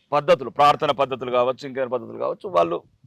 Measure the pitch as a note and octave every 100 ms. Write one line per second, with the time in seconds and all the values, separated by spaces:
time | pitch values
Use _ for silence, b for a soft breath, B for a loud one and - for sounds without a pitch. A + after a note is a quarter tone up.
0 | _ D3 D3 F3 B2 A#2+ D3 C#3+ D3+ C3
1 | C3+ C3 B2+ B2 B2 B2+ C#3 C3 B2+ B2
2 | A2+ A2+ B2 E3+ G#3 F3 E3+ E3+ - _